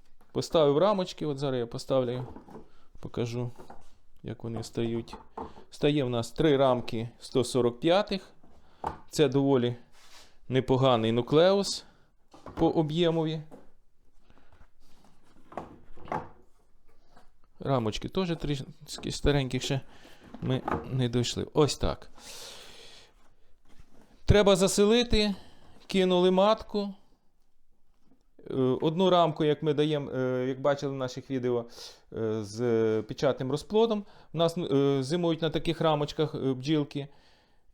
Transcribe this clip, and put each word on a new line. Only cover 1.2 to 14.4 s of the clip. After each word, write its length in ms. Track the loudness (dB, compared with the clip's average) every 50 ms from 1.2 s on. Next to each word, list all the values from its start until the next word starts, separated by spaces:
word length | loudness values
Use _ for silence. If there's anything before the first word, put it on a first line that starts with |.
| -6
от 120 | -6 -6 -4
зараз 200 | -4 -4 -2 -2
я 80 | -4
поставлю, 600 | -6 -8 -10 -4 -2 0 0 0 0 -2 -6 -8 -10 -12 -16 -18 -18 -20 -18 -18 -18 -18 -18 -18 -18 -14 -12
покажу, 500 | -12 -8 -6 -6 -4 -4 -4 -6 -6 -6 -8 -12 -16 -14 -14 -12 -12 -14 -14 -18 -18 -20 -18 -14 -12
як 220 | -12 -12 -10 -10
вони 180 | -10 -8 -8 -10
стають. 520 | -8 -6 -4 -4 -2 -2 -4 -6 -8 -14 -18 -18 -16 -14 -14 -14 -14 -14 -18 -20 -18
Стає 340 | -6 0 0 2 2 2 0
в 60 | 0
нас 200 | -2 -2 -4 -4
три 260 | 0 2 4 4 6
рамки 520 | 6 6 4 4 2 0 -4 -4 -4 -6 -6 -10 -14
сто 260 | -10 -2 0 0 0
сорок 360 | 2 2 2 2 2 0 0
п'ятих. 500 | 2 2 2 2 2 0 -4 -6 -8 -10 -20 -20 -20 -20 -20 -20 -20 -20 -14 -10 -8 -8 -8 -10 -14 -4
Це 180 | 2 4 4 4
доволі 480 | 4 4 4 4 4 4 4 2 -2 -4 -12 -20 -20 -20 -20 -20 -20 -20 -20 -20 -20 -16 -6 0
непоганий 640 | 0 2 2 4 4 4 6 6 6 6 4 4 2
нуклеус 720 | 2 2 4 6 6 6 6 6 4 0 -2 -4 -8 -10 -14 -20 _ -20 _ _ _ _ _ -20 -20 -20 -10 -2
по 140 | 2 2 2
об'ємові. 720 | 4 2 0 0 2 0 2 2 2 0 0 -2 -4 -6 -10 -12 -18 -20 -20 -20 -20 -20 -20 -20 _ -20 -20 -20 -20 -20 -20 -20 -20 -20